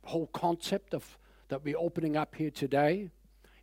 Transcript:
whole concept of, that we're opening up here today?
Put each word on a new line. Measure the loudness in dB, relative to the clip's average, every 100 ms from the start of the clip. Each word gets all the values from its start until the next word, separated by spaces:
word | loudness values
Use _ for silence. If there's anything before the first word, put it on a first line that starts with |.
| -6
whole | -4 -4
concept | -2 0 0 -2 -4 -2
of, | -6 -8 -20 -20 -18 -8
that | -4
we're | -2 -2
opening | -2 0 0 0
up | -2 -2
here | -4
today? | -2 2 4 4 2 -4 -14 -20 -20 -20 -6